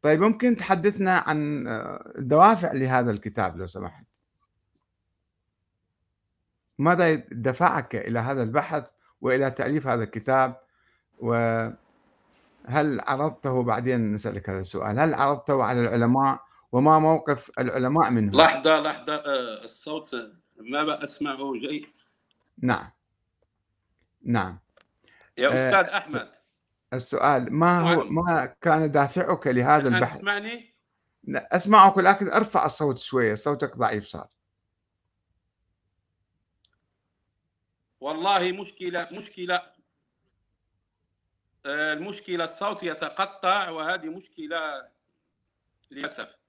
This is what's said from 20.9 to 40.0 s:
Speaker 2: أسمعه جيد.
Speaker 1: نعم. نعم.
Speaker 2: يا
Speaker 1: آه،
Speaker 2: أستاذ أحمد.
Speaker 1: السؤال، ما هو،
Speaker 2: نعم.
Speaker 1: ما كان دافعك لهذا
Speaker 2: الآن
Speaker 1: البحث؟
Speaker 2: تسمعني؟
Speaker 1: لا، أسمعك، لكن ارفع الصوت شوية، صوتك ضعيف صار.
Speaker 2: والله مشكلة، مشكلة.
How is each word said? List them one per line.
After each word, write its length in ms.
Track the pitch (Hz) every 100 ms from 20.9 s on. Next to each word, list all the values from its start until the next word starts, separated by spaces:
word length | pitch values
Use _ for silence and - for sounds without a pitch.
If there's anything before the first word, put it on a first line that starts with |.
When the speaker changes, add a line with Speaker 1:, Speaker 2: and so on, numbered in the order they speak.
| 151
Speaker 2:
أسمعه 500 | 143 - 147 131 139 123
جيد. 240 | 135 151 - _ _ _ _ _ _ -
Speaker 1:
نعم. 300 | 127 107 - _ _ _ _ _ _ _ _ _ _ _ _ _
نعم. 360 | - 117 92 90 _ _ _ _ _ _ _ -
Speaker 2:
يا 100 | 135
Speaker 1:
آه، 60 |
Speaker 2:
أستاذ 400 | 127 131 196 180
أحمد. 380 | 202 - 147 113 _ _ _ _ _ _
Speaker 1:
السؤال، 600 | 127 120 135 139 139 123
ما 260 | 147 170 175
هو، 240 | 165 170
Speaker 2:
نعم. 120 | - 160
Speaker 1:
ما 300 | 175 165 127
كان 460 | - 175 156 156
دافعك 560 | 143 139 - 175 175 139
لهذا 400 | 123 123 151 139
Speaker 2:
الآن 80 | 123
Speaker 1:
البحث؟ 220 | 123 -
Speaker 2:
تسمعني؟ 580 | 202 202 208 233 - _ _ _ _ _
Speaker 1:
لا، 320 | - - - 131
أسمعك، 420 | 202 214 196 190
لكن 340 | 185 202 202
ارفع 340 | 208 214 196 151
الصوت 340 | - 151 127
شوية، 360 | - 131 117 104
صوتك 420 | - 143 139 -
ضعيف 280 | 113 107 104
صار. 220 | - - _ _ _ _ _ _ _ _ _ _ _ _ _ _ _ _ _ _ _ _ _ _ _ _ _ _ _ _ _ _ _ _ _ _ _ _ _
Speaker 2:
والله 520 | 135 156 180 196 180
مشكلة، 560 | 185 196 - 180 175 170
مشكلة. 500 | 185 214 - 180 175 - _ _ _